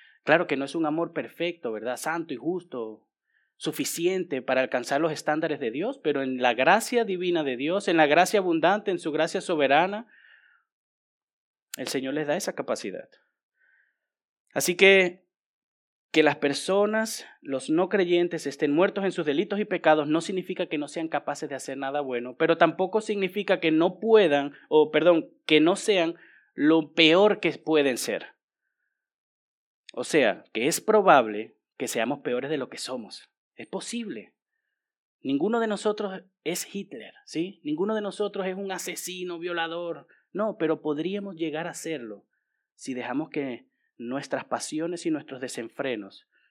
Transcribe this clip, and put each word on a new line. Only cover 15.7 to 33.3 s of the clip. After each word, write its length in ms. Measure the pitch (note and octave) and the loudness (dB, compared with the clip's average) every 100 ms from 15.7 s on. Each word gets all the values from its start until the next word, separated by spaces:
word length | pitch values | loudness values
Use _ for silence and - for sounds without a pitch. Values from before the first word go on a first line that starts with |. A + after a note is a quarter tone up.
| _ _ _ _ | _ _ _ _
que 100 | D#3 | 2
las 140 | D3+ C#3+ | 4 4
personas, 880 | C#3+ C#3 - G3 G#3 A3 A3 - - - | -2 -2 0 2 2 0 -4 -6 -14 -18
los 300 | D3 C3+ C3 | -8 -6 -2
no 180 | D#3 F#3 | 0 2
creyentes, 580 | G3+ F3 F3 F3 E3 C#3 | 2 2 2 2 -2 -6
estén 260 | - D3 | -2 0
muertos 320 | D3 G3 G3 | 2 2 2
en 80 | F#3+ | -4
sus 140 | D#3+ D3+ | -2 -2
delitos 320 | C#3+ G#3 G3+ | 0 0 -2
y 60 | |
pecados 420 | G#3 F3 D#3+ D#3 D3 | -4 0 4 4 4
no 140 | D#3+ | 0
significa 460 | E3 F#3+ F3+ F#3 E3 | -2 -6 -6 -6 -4
que 120 | D3+ | -6
no 80 | C#3+ | -6
sean 220 | E3+ D#3+ | -8 -6
capaces 400 | D3 - C#3+ D3 | -6 -6 -8 -8
de 80 | C3+ | -10
hacer 200 | - C3+ | -10 -8
nada 240 | C3+ D3 | -4 -4
bueno, 360 | C3+ B2 A#2+ B2+ | -4 -4 -6 -2
pero 200 | E3 E3 | 2 4
tampoco 440 | E3+ E3 F#3 G#3+ | 4 4 -2 -2
significa 600 | G#3+ G3+ F#3+ G3+ G3 F3+ | -2 -2 -2 -2 -2 0
que 120 | E3+ | 2
no 260 | D#3 F3 F3+ | 4 2 0
puedan, 540 | A3 G#3+ F3+ C#3+ C#3+ - - | 4 6 6 2 -2 -8 2
o 220 | D#3 D3 | 4 4
perdón, 400 | D3+ E3 E3 C#3+ _ - | 4 6 4 2 _ 4
que 140 | D#3 | 6
no 140 | D#3 | 6
sean 420 | F#3+ - G3 E3 E3+ - _ _ | 2 2 2 0 -2 -14 _ _
lo 380 | - D3 E3 D3 | 0 4 4 2
peor 480 | - D#3+ F3 G#3 F#3+ | 4 6 8 6 4
que 120 | E3+ | -2
pueden 460 | - - D#3 C#3 A#2+ | -4 0 2 2 0
ser. 360 | - G2+ - _ _ _ _ _ _ _ _ _ _ _ _ _ _ _ _ | -4 -6 -8 _ _ _ _ _ _ _ _ _ _ _ _ _ _ _ _
O 120 | - | -10
sea, 400 | B2 D#3+ A#2 F#2+ - | 0 2 4 0 -6
que 140 | A2 C3 | -2 -2
es 120 | - | -2
probable 760 | - G#3+ F#3+ D3 A2 G#2 B2 _ _ - | 2 4 8 6 6 -2 -8 _ _ -10
que 120 | B2 | -6
seamos 320 | B2 A2+ C#3+ | -2 -2 -2
peores 300 | C#3 B2 C3+ | -4 -4 -4
de 80 | D3+ | -4
lo 100 | B2+ | -6
que 100 | G2+ | -10
somos. 520 | - B2+ G2+ - - | -8 -10 -10 -18 -20